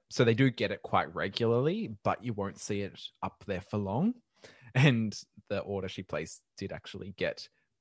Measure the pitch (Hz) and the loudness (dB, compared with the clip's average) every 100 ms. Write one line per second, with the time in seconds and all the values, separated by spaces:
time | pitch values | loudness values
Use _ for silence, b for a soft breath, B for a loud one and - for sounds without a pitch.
0 | _ - 120 113 135 - 104 98 - 98 | _ 2 4 6 4 4 -2 -2 0 2
1 | 76 80 92 - 113 117 143 208 190 104 | 2 0 -4 0 2 2 2 -2 -4 -4
2 | - 90 120 101 98 - - 104 98 - | -2 -2 -2 -4 -6 -6 -6 -4 -6 -8
3 | - _ 95 - - 92 - 107 98 107 | -18 _ -8 -8 -8 -8 -4 -4 -2 0
4 | 202 247 _ B B B B 131 143 117 | 0 -2 _ B B B B 4 6 6
5 | 110 - - - - 98 - 98 92 - | 2 -4 -12 -18 -4 -4 -2 -4 -6 -8
6 | 92 78 82 - _ - 98 80 - - | -6 -6 -6 -10 _ -12 -10 -10 -12 -12
7 | 92 92 87 - - _ _ _ | -12 -4 -4 -4 -10 _ _ _